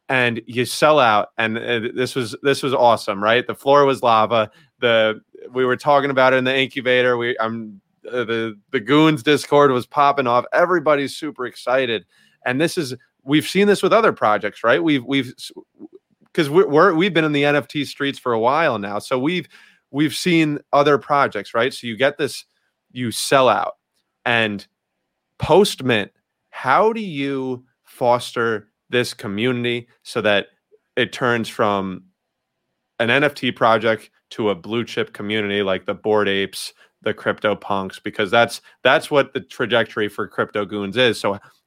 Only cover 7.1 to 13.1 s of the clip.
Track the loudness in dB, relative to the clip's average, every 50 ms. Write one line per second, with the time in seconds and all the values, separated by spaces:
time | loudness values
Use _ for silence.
7.1 | 2 0 -2 -4 -4 -4 -4 -4 -6 -8 -10 -14 -16 -20 _ _ _ _ -14 -8
8.1 | -6 -6 -4 -4 -4 -4 -4 -6 -8 -12 _ _ -6 -4 0 2 4 4 4 4
9.1 | 2 2 0 0 0 0 0 2 4 4 6 4 4 0 -4 -2 0 2 2 4
10.1 | 2 2 0 0 0 0 0 0 0 0 2 2 0 0 2 2 0 0 0 -4
11.1 | -8 -10 -12 -10 -10 -10 -10 -10 -12 -8 -4 -2 0 0 0 -2 -4 -6 -6 _
12.1 | _ _ _ _ _ _ -6 -4 -2 -2 -2 -2 -2 -4 -6 -6 -8 -12 _ _